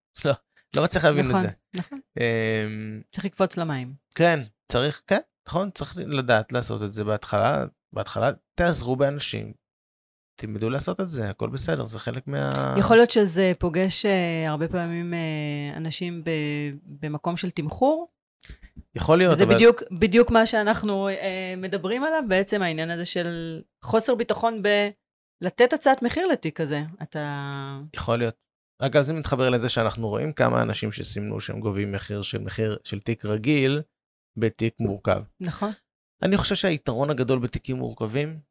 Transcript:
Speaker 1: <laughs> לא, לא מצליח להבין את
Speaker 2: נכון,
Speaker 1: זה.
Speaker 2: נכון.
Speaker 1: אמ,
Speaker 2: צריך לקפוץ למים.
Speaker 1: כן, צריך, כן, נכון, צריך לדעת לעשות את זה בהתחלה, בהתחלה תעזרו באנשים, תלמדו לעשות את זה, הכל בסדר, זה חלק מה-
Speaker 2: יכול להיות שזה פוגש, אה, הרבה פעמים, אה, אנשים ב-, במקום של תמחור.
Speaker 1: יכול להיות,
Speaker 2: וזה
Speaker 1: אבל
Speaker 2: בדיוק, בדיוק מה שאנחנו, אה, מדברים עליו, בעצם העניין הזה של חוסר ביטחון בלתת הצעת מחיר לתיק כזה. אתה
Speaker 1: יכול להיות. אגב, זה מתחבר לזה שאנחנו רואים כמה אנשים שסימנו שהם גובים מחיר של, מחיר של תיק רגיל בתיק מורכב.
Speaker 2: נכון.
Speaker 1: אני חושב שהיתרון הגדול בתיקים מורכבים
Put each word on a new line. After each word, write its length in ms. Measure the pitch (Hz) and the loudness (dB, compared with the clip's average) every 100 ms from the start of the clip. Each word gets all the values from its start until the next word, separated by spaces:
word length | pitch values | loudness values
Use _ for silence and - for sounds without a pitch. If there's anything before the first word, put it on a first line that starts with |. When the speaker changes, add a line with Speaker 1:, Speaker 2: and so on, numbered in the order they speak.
Speaker 1:
<laughs> 200 | _ - | _ -4
לא, 80 | 151 131 _ _ _ 147 | -2 -2 _ _ _ 0
לא 80 | |
מצליח 200 | 165 185 | 2 4
להבין 200 | 151 147 | 4 4
את 60 | 131 | 4
Speaker 2:
נכון, 100 | 123 | 2
Speaker 1:
זה. 60 | 104 - _ 180 | 0 -4 _ -10
Speaker 2:
נכון. 240 | - 277 - - | -8 -10 -12 -2
Speaker 1:
אמ, 840 | 117 113 110 110 107 107 107 107 - | 0 0 0 -2 -2 -6 -10 -12 -12
Speaker 2:
צריך 120 | - | -8
לקפוץ 320 | 190 - 185 - | -6 -2 -2 0
למים. 380 | 165 135 123 139 _ | -4 -4 -6 -14 _
Speaker 1:
כן, 260 | - 170 156 113 _ - | 2 4 4 -2 _ -4
צריך, 300 | 120 143 - - | 0 0 -2 0
כן, 140 | 202 - _ - | -2 -2 _ -6
נכון, 220 | 170 202 | -4 -4
צריך 260 | - 143 180 | -6 -10 -10
לדעת 560 | 165 143 123 110 110 | -6 -2 2 2 2
לעשות 300 | 127 113 107 | -2 -2 -4
את 100 | 104 | -4
זה 120 | 107 | -4
בהתחלה, 600 | 104 107 - 104 110 147 127 - _ | -2 -2 0 2 2 2 -2 -10 _
בהתחלה 360 | 104 104 110 120 110 _ | -8 -6 -2 -2 -2 _
תעזרו 420 | - 175 151 120 127 | -2 0 2 0 0
באנשים, 560 | 139 143 - 110 107 - _ _ _ _ _ _ _ - | 0 0 -6 -6 -8 -14 _ _ _ _ _ _ _ -14
תלמדו 300 | 110 104 110 | -10 -4 -2
לעשות 300 | 135 180 180 | -2 -4 -4
את 80 | 185 | -4
זה, 220 | 143 101 | -4 -6
הכל 180 | - 113 | -4 -6
בסדר, 360 | 131 165 156 | -4 -2 -2
זה 140 | 110 113 | -4 -8
חלק 280 | - 120 139 | -8 -8 -6
מה- 480 | 139 139 135 135 135 | -4 -2 -2 0 2
Speaker 2:
יכול 180 | 196 226 | 6 8
להיות 140 | 233 | 8
שזה 420 | 233 202 165 185 180 | 6 2 4 2 2
פוגש, 480 | 180 160 190 - 208 | 0 0 0 0 0
אה, 420 | 190 170 165 160 | 2 2 -2 -2
הרבה 200 | 151 170 | -2 -2
פעמים, 460 | 180 170 170 175 | -2 -4 -4 -4
אה, 640 | 170 160 156 147 147 143 151 | -4 -4 -4 -4 -6 -6 -6
אנשים 480 | 160 - 175 170 | -8 -6 -6 -6
ב-, 60 | 160 156 147 147 147 143 | -4 -2 -2 -4 -6 -8
במקום 520 | - 143 156 151 - 175 | -14 -10 -8 -6 -4 -4
של 140 | 180 | -4
תמחור. 580 | - 156 - 262 320 339 _ _ _ - - - - - | -4 -6 0 2 2 -4 _ _ _ -20 -20 -20 -20 -12
Speaker 1:
יכול 240 | - 87 165 | -4 4 6
להיות, 160 | 180 | 6
Speaker 2:
וזה 100 | 160 | 6
Speaker 1:
אבל 100 | 202 | 6
Speaker 2:
בדיוק, 280 | 233 233 233 - 175 | 8 8 8 2 0
בדיוק 300 | 208 226 240 | 4 6 6
מה 160 | 226 220 | 6 4
שאנחנו, 640 | 220 208 226 214 196 196 | 2 2 0 0 0 0
אה, 460 | 190 196 185 185 185 | -2 -4 -4 -6 -6
מדברים 480 | 185 190 185 240 | -4 -4 -2 -2
עליו, 180 | 302 320 240 | 0 0 2
בעצם 340 | 190 196 208 | 2 2 0
העניין 280 | 180 160 165 | 0 -2 -4
הזה 140 | 170 | -4
של 560 | 175 180 175 170 165 160 - _ | -4 -4 -4 -4 -8 -10 -14 _
חוסר 300 | - 220 220 | 0 0 2
ביטחון 480 | 240 233 208 233 226 | 0 0 0 0 0
בלתת 1120 | 202 208 202 - _ _ _ - 175 - 247 | 2 2 2 -4 _ _ _ -6 -2 4 4
הצעת 300 | 302 285 262 | 4 4 4
מחיר 240 | 240 - 370 | 2 0 0
לתיק 340 | 294 160 - | 0 -2 -4
כזה. 220 | 147 147 156 180 | -4 -4 -6 -10
אתה 760 | 151 156 147 143 139 139 139 139 151 | -10 -8 -6 -6 -8 -8 -8 -10 -12
Speaker 1:
יכול 240 | - - 117 | -8 -2 0
להיות. 160 | 117 - _ _ _ - | -2 -6 _ _ _ -4
אגב, 200 | 135 147 | 0 2
זה 100 | 139 | 2
מתחבר 380 | 160 - 127 127 | 0 -2 2 4
לזה 180 | 123 117 | 2 2
שאנחנו 400 | - 110 110 110 | 0 0 0 -4
רואים 240 | 104 147 | -2 -2
כמה 300 | 147 120 120 | 2 2 2
אנשים 300 | 113 107 107 | 0 -2 -4
שסימנו 480 | - - - 104 104 | -6 -6 -6 -6 -6
שהם 200 | - 107 | -8 -6
גובים 320 | 107 98 101 | -4 -2 -2
מחיר 300 | 98 - 104 | -4 -6 -8
של, 160 | 101 107 | -6 -6
מחיר 380 | 104 - 110 104 | -6 -4 -2 -4
של 160 | - 101 | -8 -8
תיק 240 | - 113 | -4 -4
רגיל 580 | 104 107 113 147 131 147 156 _ _ _ _ - | -2 -2 2 4 4 0 -6 _ _ _ _ -2
בתיק 360 | 110 - 113 - | -2 0 -4 -2
מורכב. 420 | 110 101 - 95 104 - | -4 -2 0 0 -2 -10
Speaker 2:
נכון. 300 | 180 - 208 208 _ _ _ - | -8 -4 -4 -6 _ _ _ -4
Speaker 1:
אני 140 | - 196 | 0 2
חושב 180 | - | 0
שהיתרון 560 | 202 196 151 - 117 143 | 0 0 -2 0 0 2
הגדול 280 | 131 123 131 | 0 0 0
בתיקים 380 | 120 - - 127 | -2 -6 -6 -6
מורכבים 640 | 123 113 107 123 151 160 - | -6 -6 -4 -4 -4 -8 -16